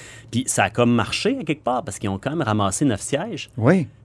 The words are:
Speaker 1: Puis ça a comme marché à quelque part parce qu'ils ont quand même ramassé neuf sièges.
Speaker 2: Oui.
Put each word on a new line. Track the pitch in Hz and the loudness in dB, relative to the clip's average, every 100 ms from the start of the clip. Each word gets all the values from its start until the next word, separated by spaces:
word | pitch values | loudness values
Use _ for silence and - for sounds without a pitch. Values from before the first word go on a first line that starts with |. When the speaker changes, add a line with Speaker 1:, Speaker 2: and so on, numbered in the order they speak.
| - - - | -20 -20 -6
Speaker 1:
Puis | 113 127 | -4 -2
ça | - | 2
a | 98 | 2
comme | - 120 | 4 4
marché | 117 104 - 208 269 | 4 0 -2 -2 -2
à | |
quelque | 165 151 | -4 -4
part | - 240 | -2 -2
parce | - - | -4 -6
qu'ils | 104 | -4
ont | 95 | -4
quand | 131 | -4
même | 160 | -2
ramassé | 117 107 98 - 147 | 0 2 0 2 0
neuf | 101 | 0
sièges. | - 143 214 147 - - | -2 -4 -4 -8 -10 0
Speaker 2:
Oui. | 113 185 147 - | 4 4 2 -8